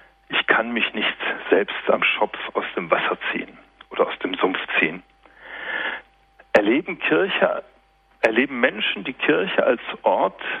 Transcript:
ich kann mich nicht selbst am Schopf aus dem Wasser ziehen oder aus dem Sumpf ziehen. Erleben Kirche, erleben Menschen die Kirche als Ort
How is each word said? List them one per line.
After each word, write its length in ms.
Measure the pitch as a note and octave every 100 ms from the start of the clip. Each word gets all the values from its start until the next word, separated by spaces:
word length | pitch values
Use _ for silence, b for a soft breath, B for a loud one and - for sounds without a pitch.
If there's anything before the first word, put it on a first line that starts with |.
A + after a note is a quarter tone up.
| B B -
ich 140 | C3 -
kann 280 | A#2+ A2+
mich 200 | A#2 -
nicht 240 | G#2+ - - - - -
selbst 400 | F2+ G#2 - -
am 140 | -
Schopf 340 | - - G#2+ - -
aus 120 | - - -
dem 160 | F2
Wasser 260 | - - - -
ziehen 260 | - - - - - -
oder 160 | - F#2+
aus 140 | -
dem 160 | F2+ F2+
Sumpf 240 | F#2+ F2+ - D#2
ziehen. 240 | D#2 F2+ - _ B B B B B B B B B _ _ _ -
Erleben 460 | G#2+ G2+ C3 G3 E3+
Kirche, 640 | - D#3 F#3+ - F#3+ - - _ _ _ _ _
erleben 380 | A2+ A2 C#3 B2+
Menschen 440 | B2+ G3+ - G#2+
die 100 | G2
Kirche 500 | - - E3 F#3 -
als 180 | - A#2+ - A2+
Ort 360 | - G2 F#3 - - -